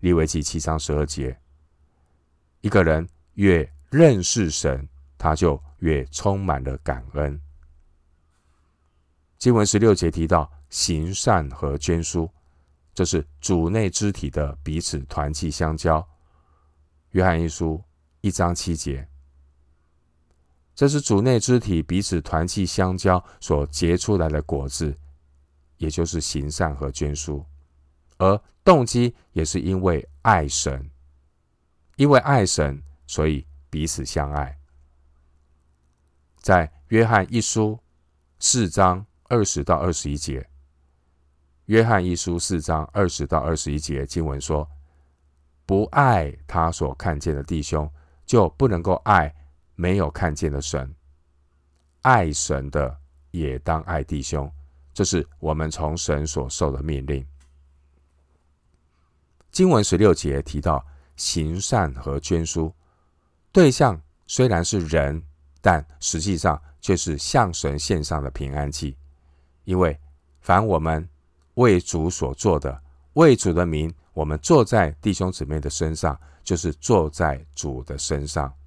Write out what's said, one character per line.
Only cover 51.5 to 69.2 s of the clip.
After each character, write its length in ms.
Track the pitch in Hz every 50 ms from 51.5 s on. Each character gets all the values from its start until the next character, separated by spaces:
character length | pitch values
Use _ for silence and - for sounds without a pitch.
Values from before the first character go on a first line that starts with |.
| _ _ _ _ _ _ _ _ _ _
爱 320 | _ 135 127 117 92 80 76
神 380 | - - - 76 69 67 69
的， 280 | 67 76 71 65 69 71 - _ _ _ _ _
也 280 | - 87 78 71 65 -
当 220 | - - 82 78 78
爱 200 | - 87 78 69
弟 200 | - - 73 67
兄。” 280 | - - 76 69 69 - - - - _ _ _ _ - -
这 60 | 101
是 200 | - - 87 76 - - -
我 160 | - 78 78
们 160 | 78 78 78
从 260 | 78 - 80 76 78
神 300 | 82 - - 76 73 73
所 240 | 78 - 76 65 62
受 220 | - - 87 76 67
的 100 | 67 71
命 240 | 78 76 69 65
令。 180 | 69 73 67 65 67 - - _ _ _ _ _ _ _ _ _ _ _ _ _ _ _ _ _ _ _ _ _ _ _ _ _ _ _ _ _ _ _ _ _ _ _ _ _ _ _ _ _ _ _
经 180 | - 185 185
文 140 | 165 117 104
十 120 | - -
六 160 | 87 104 104 87
节 300 | - - 78 69 69 71
提 180 | - - 73
到 240 | 71 - 78 69 - - - - _ _ _
行 460 | - - - - 85 78 76 82 92
善 340 | 101 - - 117 95 78 65
和 240 | 62 62 69 69 71
捐 260 | - - 90 82 82
书， 300 | 80 - 85 80 80 - _ _ _ _ _ _ _ _ _ _ _ _ _ _ _ _
对 180 | 196 180 147
象 320 | 123 - 151 127 98 80 - _ _ _ _
虽 220 | _ - - 127 127
然 160 | 107 82 87
是 160 | - - 101 85 78
人， 340 | 76 80 71 71 73 80 78 - - _ _ _ _ _
但 260 | _ 101 90 78 76 - - -
实 200 | - - - 85
际 160 | 78 101 98
上 240 | 80 - 98 76 73 - - - _
却 160 | - - 98
是 200 | 87 - - 78
向 380 | 71 - - - 139 117 95 82
神 240 | - - 78 71 73
献 240 | - - 101 82 76
上 180 | - 82 78
的 80 | 71 67 64
平 200 | - 69 69 67
安 160 | 73 71 73
祭。 280 | 76 - - 73 65 - - - _ _